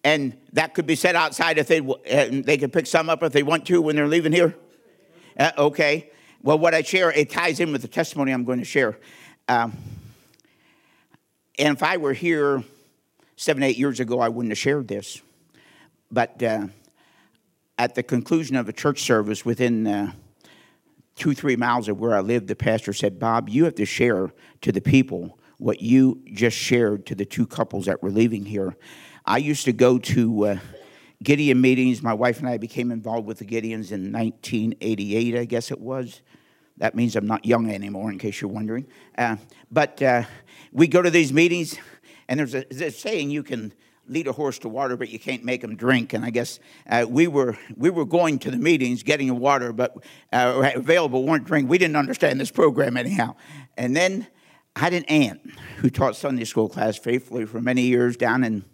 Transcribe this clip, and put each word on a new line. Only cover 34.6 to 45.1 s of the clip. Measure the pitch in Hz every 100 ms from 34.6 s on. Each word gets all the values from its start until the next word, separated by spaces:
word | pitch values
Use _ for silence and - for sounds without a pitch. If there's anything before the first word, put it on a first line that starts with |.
| 113 -
eighty-eight, | 104 107 101 107 120 117
I | 117
guess | 117 -
it | -
was. | 117 131 123 - _ _ _ _ _ -
That | 110 -
means | 120 107
I'm | 104
not | 113 110
young | 117 113
anymore, | 98 101 98 107
in | 95
case | 110 98
you're | 101
wondering. | 107 107 117 139 - - -
Uh, | 120 107 - - _
but, | 151 147 -
uh, | 135 120 113 - _ - -
we | - 165
go | 175
to | 175
these | 170 147
meetings, | 139 170 175 156 - - - _ - -
and | 143
there's | 135 131
a, | 135
there's | 131
a | 160 -
saying, | - 208 143
"You | 147
can | 135 123 107 _ _ _ -
lead | 143 139
a |
horse | 120 143 123
to | 117
water, | 120 135 120
but |
you | 117